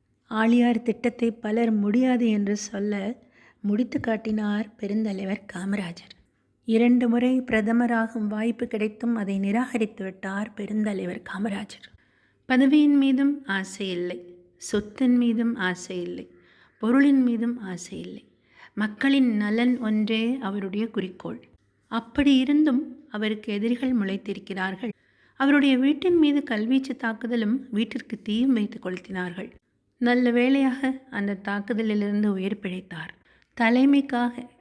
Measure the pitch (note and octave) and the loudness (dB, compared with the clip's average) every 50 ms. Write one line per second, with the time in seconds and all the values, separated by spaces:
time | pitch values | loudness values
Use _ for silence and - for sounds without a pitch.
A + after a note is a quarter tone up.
0 | _ _ _ _ _ - A3+ G#3+ A3 A3+ A#3+ A#3+ A#3+ A#3+ A#3+ A#3 A#3+ A#3 G#3+ - | _ _ _ _ _ -6 -2 2 4 6 6 6 6 4 2 2 0 -2 -2 -2
1 | - A#3+ A#3 - A#3 A#3 A3 - - G#3 G#3+ A#3 A#3 A3+ A3 G#3 G3+ G#3 G#3 B3 | -2 -4 -2 0 -2 -2 -2 -2 -4 -2 0 0 2 2 2 2 2 2 2 4
2 | B3+ B3+ B3+ A#3 A#3+ A3+ G#3+ G#3 G3+ G3 G#3 G3+ - - - G3+ G3+ G#3 G3+ G3+ | 4 4 2 2 2 2 2 2 0 0 -2 -2 -4 -6 -6 -4 -4 -4 -4 -4
3 | F#3+ G#3+ A#3+ - _ _ _ _ _ _ _ _ - G3+ G#3 G#3+ B3+ B3 - - | -4 -6 -8 -10 _ _ _ _ _ _ _ _ -4 0 0 0 0 0 -4 -4
4 | - A#3 A3 G#3 - A3 G#3+ G#3+ G#3+ G#3 G#3 G#3 A3+ - - - G#3+ G3 G3+ A3 | -2 -2 -2 -2 -2 -4 -4 -2 -2 -2 -2 -2 -4 -6 -8 -10 -6 -4 -2 -2
5 | A3 G#3+ F#3+ F#3+ G3 F#3+ G3+ G3+ - - - F3 F#3 G3 G3+ G#3 F#3 E3+ E3+ - | -2 -2 -4 -4 -6 -6 -6 -6 -8 -12 -12 -8 -6 -4 -4 -4 -4 -6 -10 -14
6 | - - - _ _ _ _ _ _ _ _ _ _ - A3 A3+ A#3+ A#3+ B3 A#3+ | -18 -20 -20 _ _ _ _ _ _ _ _ _ _ 0 2 4 4 4 4 4
7 | B3+ A#3 A#3 A#3+ B3 B3+ C4 B3+ B3+ - A3+ A3 G#3 A3 A3+ A#3+ B3 A#3 A#3+ A3+ | 4 2 2 2 2 2 2 0 0 0 0 0 0 2 2 2 2 2 0 0
8 | A3+ A3 A#3 A#3 G#3 G#3 G#3 G#3+ A3+ A#3 A3+ - B3 A#3+ - G#3+ G#3+ A3 G#3+ - | -2 -2 -4 -4 -4 -4 -4 -4 -2 -4 -4 -4 -6 -6 -4 -4 -4 -4 -4 -4
9 | A#3+ A#3 A#3 A3 G3+ F#3+ G3 G3 G3 G3 G#3 A#3 B3+ B3 - A#3 A3 G#3 - - | -4 -4 -2 -2 -2 -4 -2 -2 -2 0 0 -2 -2 -2 -2 -4 -4 -4 -6 -8
10 | F#3+ F#3+ F#3 - - F#3+ G3 G3+ G#3+ G#3+ - - G3+ G3 G#3+ G#3+ G#3+ G#3+ G3+ F#3 | -12 -12 -10 -10 -10 -8 -6 -6 -6 -8 -8 -10 -8 -6 -2 -2 -2 -2 -2 -4
11 | F#3+ F3+ F3 F3 - - - F#3+ G#3 G3+ G3 G#3 G#3+ - - - - - _ _ | -6 -6 -8 -10 -10 -10 -8 -6 -4 -4 -4 -6 -8 -10 -14 -20 -20 -20 _ _
12 | _ _ _ _ _ _ _ _ _ - B3+ B3+ C#4 C4+ C#4+ D4+ D4 D4 C#4+ C#4+ | _ _ _ _ _ _ _ _ _ 0 2 4 6 6 6 6 6 6 6 6
13 | C4+ C4+ C4 C4 C#4 C#4+ C#4+ C4+ - - G3 F#3+ F#3+ F#3+ - - G3+ F#3+ F3+ F3 | 4 4 4 4 2 2 0 -2 -4 -4 -4 -4 -4 -6 -8 -8 -8 -6 -4 -4
14 | F3 F3+ F3+ - - - - - _ _ _ _ - - - G#3 G#3 G#3 - - | -4 -6 -8 -10 -14 -18 -20 -20 _ _ _ _ -8 -4 -4 -4 -4 -4 -4 0
15 | C4+ B3 B3 A#3+ A#3+ A#3+ A3+ A3+ A3+ A#3 A#3 - F#3 F3+ F3+ F3+ - - F#3 F3+ | 2 2 4 4 4 2 2 0 0 -2 -2 -2 -2 -2 -4 -4 -8 -10 -10 -8
16 | F3 F3 F3 - - - _ _ _ _ _ _ _ _ _ _ A3 A3 B3+ C#4 | -8 -8 -10 -12 -14 -16 _ _ _ _ _ _ _ _ _ _ 0 2 4 4
17 | C#4 C#4+ C#4 C4 B3+ B3 A#3 G#3+ A#3 A#3+ A#3+ A#3 G#3 F#3 F3+ F3 - - F#3+ E3 | 6 6 4 4 4 2 0 0 -2 -2 -4 -6 -8 -10 -10 -10 -12 -12 -14 -14
18 | E3+ F#3 - - - _ _ _ _ _ _ - - - _ G3+ G#3+ G#3+ G#3+ - | -12 -14 -14 -18 -20 _ _ _ _ _ _ -20 -20 -12 _ -4 -4 -4 -4 -2
19 | - C#4 C#4 C#4 C4 A#3+ G#3+ G#3 G#3 G#3 G#3+ A3+ A#3+ B3 B3 B3+ A#3+ G#3+ G#3+ G#3+ | 0 2 4 4 4 2 2 0 0 0 0 2 2 2 0 0 0 0 0 0
20 | G#3+ G3+ A3 A3 A3+ A#3 B3+ C4+ A#3+ G3 G3 G#3 G3 F#3+ F#3 G#3 A3+ A3+ A3 G#3 | 0 0 0 0 0 0 -2 -2 -4 -4 -4 -4 -6 -6 -4 -4 -4 -4 -4 -4
21 | F#3 F#3 F3+ - - E3+ E3+ - - _ _ _ _ _ _ _ _ - A3 A#3 | -6 -6 -8 -10 -12 -12 -12 -12 -14 _ _ _ _ _ _ _ _ -8 -8 -8
22 | A3+ - - D4 C#4+ C#4+ C#4 B3+ C4 C4 D4 D4+ D#4 D4+ B3 C4+ D#4+ - - - | -8 -4 -2 2 4 4 6 4 4 4 4 4 4 4 2 0 0 -4 -10 -18
23 | - - - G#3 G#3+ G#3+ A3 G#3+ - - G3+ G3+ G#3+ A#3 B3 A#3+ C#4 B3+ B3+ A3+ | -16 -12 -8 -4 -4 -4 -4 -4 -6 -6 -4 -2 -2 -2 -2 -2 -2 0 0 0
24 | G3 F#3+ F#3+ G3 - - G3+ G3+ - - F#3 F#3+ F#3 F#3+ F#3+ F#3+ B3+ A3 - _ | 0 -2 -4 -6 -6 -8 -10 -8 -10 -10 -8 -6 -6 -6 -6 -6 -8 -8 -10 _
25 | _ _ _ _ _ _ _ - C4+ C#4+ D4 C#4+ C4+ C#4 C4+ B3 C4 C#4 D4+ C#4+ | _ _ _ _ _ _ _ 0 4 4 6 6 6 4 4 4 4 2 2 2
26 | - F#4 F4 E4+ D#4 D4 C#4+ C#4+ C#4 - A#3 G#3 A3 A3+ C4 C4+ C4 C4+ B3 - | 2 2 4 6 6 4 4 2 0 -2 -2 -2 0 2 0 0 0 -2 -6 -6
27 | - A3+ A3 G#3+ - A3+ A#3+ A#3 G#3+ G#3 A#3+ C4+ - - - G#3 A3+ A3 - A#3+ | -6 -6 -6 -6 -6 -4 -2 0 0 0 -2 -2 -4 -4 -4 -4 -2 -4 -4 -10
28 | - - - - - - G#3 A3+ B3+ C4+ B3 A3 G#3 G#3 - - - F#3 F#3 F3+ | -10 -10 -12 -10 -6 -4 -2 0 2 2 2 2 0 -2 -6 -8 -10 -10 -10 -10
29 | - - F#3+ F#3 F3+ F3+ F3+ F#3+ F3 - - _ _ _ _ _ _ _ _ - | -10 -10 -8 -6 -6 -6 -8 -10 -12 -14 -16 _ _ _ _ _ _ _ _ -2
30 | A#3+ A#3+ B3 B3 B3 A#3+ A#3 A#3+ B3 C4 C4+ C#4 C4+ C4 B3 C4+ C4+ C4 C4 C4 | 0 2 2 4 2 2 4 4 4 4 4 4 4 2 0 0 -2 -2 -4 -4
31 | - - - G#3 G3+ G3+ G3+ F#3+ G3+ G3+ G3+ G3+ G3+ - A#3+ G#3 A3+ G#3+ G#3 G#3 | -8 -10 -8 -6 -4 -4 -6 -6 -6 -6 -6 -4 -4 -4 -4 -2 -2 0 0 0
32 | G3+ G3+ G#3 G#3 G#3 G#3 G3 F#3 F#3 G3 G#3 G3+ - F#3 F3+ F#3 - - F3 D#3+ | 0 -2 0 0 0 0 0 -2 -2 -4 -6 -6 -6 -8 -8 -10 -10 -12 -12 -12
33 | D#3+ F3+ - _ _ _ _ _ _ _ _ - A#3 A3+ A#3+ B3+ C4+ C#4+ C#4 C#4 | -12 -14 -16 _ _ _ _ _ _ _ _ 0 2 4 4 6 6 6 4 4
34 | C4+ - C4 A#3+ A#3+ A#3+ A#3+ - - - _ _ | 2 0 -2 -2 -2 -2 -4 -8 -14 -18 _ _